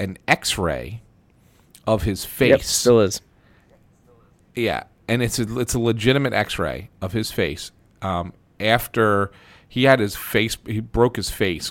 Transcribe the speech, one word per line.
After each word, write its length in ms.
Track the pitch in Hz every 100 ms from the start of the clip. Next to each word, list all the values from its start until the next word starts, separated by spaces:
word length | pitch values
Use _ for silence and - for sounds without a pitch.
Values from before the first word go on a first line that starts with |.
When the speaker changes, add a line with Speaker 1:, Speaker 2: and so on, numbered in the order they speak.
Speaker 1:
an 160 | 98 90 -
X-ray 760 | 156 - - 87 65 60 113 _ _ _ _ _ _ _ - -
of 160 | 110
his 200 | 110 95
face. 240 | - - 123
Speaker 2:
Yep, 120 | -
still 380 | - - 123 117
is. 200 | 98 - _ _ _ _ _ _ _ _ _ _ _ _ _
Speaker 1:
Yeah, 300 | - 110 69 - _ -
and 140 | 120
it's 160 | 117 120
a, 200 | 107 120
it's 140 | 123
a 40 | 127
legitimate 540 | 117 113 113 139 135
X-ray 580 | 104 104 - 82 64 98 -
of 120 | 92
his 180 | 110 110
face. 400 | - 85 76 - _ _ -
Um, 320 | 95 87 87 - _ -
after 720 | 107 120 - 120 110 101 98 - - - _
he 160 | 123
had 160 | 135 127
his 160 | 101 -
face, 400 | - 110 110 - -
he 140 | 110
broke 360 | 113 117 120 113
his 140 | 92
face, 400 | - 98 87 -